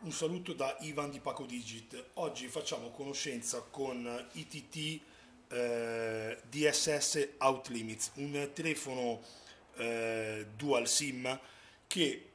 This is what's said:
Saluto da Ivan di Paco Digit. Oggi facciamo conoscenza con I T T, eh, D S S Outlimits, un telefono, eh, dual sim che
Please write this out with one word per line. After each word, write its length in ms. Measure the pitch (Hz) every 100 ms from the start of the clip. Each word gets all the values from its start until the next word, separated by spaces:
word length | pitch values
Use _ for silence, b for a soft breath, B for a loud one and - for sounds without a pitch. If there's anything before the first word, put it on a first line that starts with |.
| 170 139
Saluto 340 | 160 180 180
da 240 | 160 135 135
Ivan 320 | 151 143 143
di 80 | 139
Paco 260 | 139 127 127
Digit. 600 | 123 107 113 110 120 -
Oggi 340 | - 160 - 127
facciamo 420 | 156 143 131 117
conoscenza 720 | - 139 139 151 123 117 123
con 680 | - - 135 123 120 120 123
I 160 | 160 160
T 200 | 156 120
T, 320 | 160 151 156 B B B B -
eh, 880 | 123 120 117 117 113 113 110 110 113
D 260 | 120 139 151
S 300 | 147 - 147
S 300 | - 156 139 -
Outlimits, 720 | 135 131 131 117 110 110 -
un 360 | - 143 143 143
telefono, 720 | 143 165 147 139 127 123 113 B B B B B -
eh, 680 | 117 117 113 110 110 110 104 107
dual 320 | 147 127 117
sim 500 | - 147 127 127 135 B B B B -
che 440 | 185 151 127 -